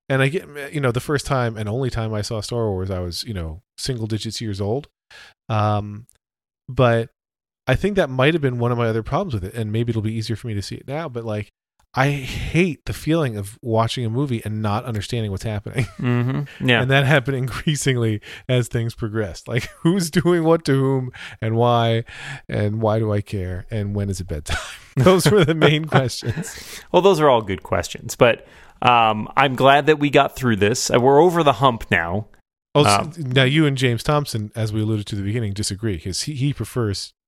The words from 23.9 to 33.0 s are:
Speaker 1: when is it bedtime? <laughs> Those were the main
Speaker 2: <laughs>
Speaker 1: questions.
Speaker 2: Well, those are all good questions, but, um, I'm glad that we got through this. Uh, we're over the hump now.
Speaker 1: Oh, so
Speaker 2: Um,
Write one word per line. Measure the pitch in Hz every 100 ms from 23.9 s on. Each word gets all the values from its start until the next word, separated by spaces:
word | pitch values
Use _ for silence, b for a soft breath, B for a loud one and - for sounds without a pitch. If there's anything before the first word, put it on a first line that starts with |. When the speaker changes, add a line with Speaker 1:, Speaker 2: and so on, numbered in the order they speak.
| 101
Speaker 1:
when | 101
is | 90
it | 90
bedtime? | 80 - - - -
<laughs> | - -
Those | 131 185 202
were | 214 147
the | 165
main | 151 151 160
Speaker 2:
<laughs> | 135
Speaker 1:
questions. | 131 - 120 113 180 - - - -
Speaker 2:
Well, | 175
those | 185 175
are | 151
all | 120
good | 104 92
questions, | - 95 87 - 110 -
but, | 123 - - b b b
um, | - 120 113 107 107 -
I'm | 139 123
glad | 131 139 143
that | 156
we | 143
got | 143 143 -
through | 127 107
this. | 101 120 -
Uh, | 131
we're | 123 139
over | 175 170
the | 151
hump | 117 135 117 -
now. | 92 85 95 110 - _ _ _ -
Speaker 1:
Oh, |
so | 147
Speaker 2:
Um, | 101